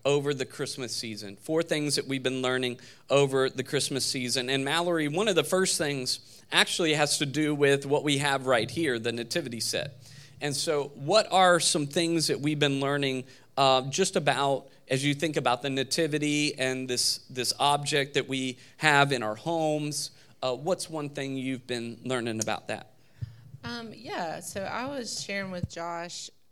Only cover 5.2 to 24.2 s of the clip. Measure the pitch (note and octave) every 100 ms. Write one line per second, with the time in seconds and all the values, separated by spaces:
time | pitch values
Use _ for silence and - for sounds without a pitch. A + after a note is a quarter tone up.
5.2 | A3 E3+ C#3+ F#3 F#3+ - D3+ C#3 B2+ -
6.2 | - - - E3 G#3 - E3 D3+ D3 -
7.2 | D3 C3 D3+ D3 C#3 C#3 C#3 C#3+ C#3+ C#3
8.2 | D3 C#3 B2+ A#2+ A2+ B2 D#3+ A#2 A#2 A#2
9.2 | A#2 F3 C3+ A2+ - F#2 - - - -
10.2 | - - D3 C#3 E3 D3 C#3+ - C#3+ E3
11.2 | - F#3 F#3 E3+ - E3+ C#3+ F3+ E3+ E3
12.2 | D3+ C#3 D3 D3+ C#3+ C3+ C#3 C#3+ C#3 B2+
13.2 | B2 - - - C3+ C3 C3+ C#3 F#3+ F#3+
14.2 | C#3+ B2+ C#3 C3+ - - - C3 C#3+ C#3+
15.2 | E3 D3+ B2+ B2 C#3+ C3+ C3 - D#3+ D3
16.2 | D3+ D3 D3 - C3 C3 C3 B2 - -
17.2 | - B2+ A#2 - C#3 C#3+ C#3+ D3 C3+ C#3+
18.2 | C3 C3+ C3 A#2+ - - D#3 C#3+ C#3 B2+
19.2 | G#2+ G#2+ D#3+ E3+ D#3 D3+ D3 C#3+ - -
20.2 | - - C3 B2 D#3 F3+ - D#3 C#3+ C#3+
21.2 | C3+ C3+ B2+ B2+ - A#2+ A#2 A#2 B2 B2+
22.2 | A#2 A2 A2 G#2 - A2 - - - -
23.2 | - - - - A#3+ A#3+ A3+ - B3+ F#4